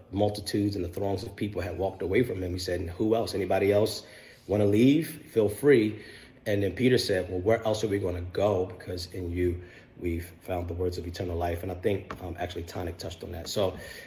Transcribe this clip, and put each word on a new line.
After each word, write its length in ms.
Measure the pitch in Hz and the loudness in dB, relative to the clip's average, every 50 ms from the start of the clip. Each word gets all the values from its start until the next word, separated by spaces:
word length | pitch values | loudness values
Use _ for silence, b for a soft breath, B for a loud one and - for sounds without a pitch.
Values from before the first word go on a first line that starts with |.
| - - | -14 -6
multitudes 640 | 92 98 104 104 104 104 101 - - 104 101 104 98 | 0 2 2 2 2 -2 -4 -2 0 0 2 0 0
and 80 | 92 87 | -2 -4
the 40 | 85 | -6
throngs 340 | - - 101 98 98 95 - | -4 -4 -2 -2 -2 -2 -4
of 100 | - - | -8 -6
people 260 | - 107 104 98 87 | -6 -6 -4 -4 -4
had 160 | 87 92 90 90 | -6 -4 -4 -2
walked 240 | 95 95 - - | -2 -4 -2 -4
away 200 | 92 85 95 123 | -2 2 2 4
from 200 | 123 123 - 95 | 2 2 0 -4
him, 100 | 92 87 | -4 -4
he 60 | 87 90 | -4 -4
said, 220 | - 90 87 87 87 85 | -4 -2 -2 -2 -4 -6
"Who 240 | 85 - 110 107 113 | -2 0 2 2 2
else? 180 | 117 107 90 98 | 2 2 0 -2
Anybody 380 | 101 95 92 98 95 101 98 | -2 0 0 2 4 4 6
else 300 | 101 104 107 - - - B B B B B B B B B - | 6 6 4 2 0 -4 B B B B B B B B B 0
wanna 180 | 98 107 104 | 2 4 4
leave? 420 | 101 104 110 123 135 147 165 156 - - - - - | 4 6 6 8 8 6 6 2 -2 -6 -12 -16 -2
Feel 160 | - 113 107 98 | 2 2 2 2
free." 500 | - - - 147 139 117 107 107 104 B B B B B B B B B - | 0 2 6 6 8 8 6 4 0 B B B B B B B B B -4
And 160 | 107 101 101 | -2 0 0
then 100 | 98 92 | 0 0
Peter 260 | 87 - 127 127 127 110 | 0 2 4 4 4 4
said, 320 | - - 98 92 87 - | 4 2 0 0 0 -2
"Well, 100 | 92 90 | -4 0
where 240 | 90 107 113 113 - | 2 2 2 2 2
else 160 | 110 107 - - | 0 0 0 0
are 40 | 107 | 0
we 100 | 98 101 | 0 0
gonna 220 | 98 87 85 87 87 90 | 0 -2 -2 -4 -6 -4
go? 340 | - - 98 107 101 90 92 | 0 2 2 4 4 2 0
Because 400 | - - - - - 92 87 87 - | -2 -6 -10 -10 -10 -8 -8 -10 -10
in 180 | - 95 90 87 | -8 -8 -6 -4
you 280 | 87 90 90 87 87 87 B B B B B B - - | -2 0 0 0 0 -2 B B B B B B -14 -8
we've 300 | 87 87 85 82 82 - - - | -4 -4 -4 -4 -6 -10 -16 -16
found 240 | - - 92 87 85 87 | -8 -6 -6 -4 -4 -4
the 60 | 85 | -4
words 240 | 87 92 90 87 85 | -2 -2 -2 -2 -4
of 80 | 82 | -6
eternal 300 | 85 85 - 95 90 85 | -8 -6 -6 -6 -4 -2
life." 260 | 85 87 85 87 87 | -2 -2 -2 -2 -4
And 80 | - 95 | -4 -6
I 40 | 90 | -6
think, 360 | 87 - 107 101 95 - - - - 98 | -2 0 0 0 0 -2 -8 -10 -10 -10
um, 100 | 87 85 - | -10 -6 -6
actually 260 | 90 85 - 87 87 | -6 -6 -6 -8 -10
Tonic 340 | - - - 90 85 90 - | -8 -8 -6 -6 -6 -6 -8
touched 240 | - 85 87 - - | -10 -10 -10 -10 -10
on 80 | 87 | -10
that. 160 | 87 82 - - | -10 -10 -10 -4
So 260 | - 113 98 92 B B B B B B B | 0 0 0 0 B B B B B B B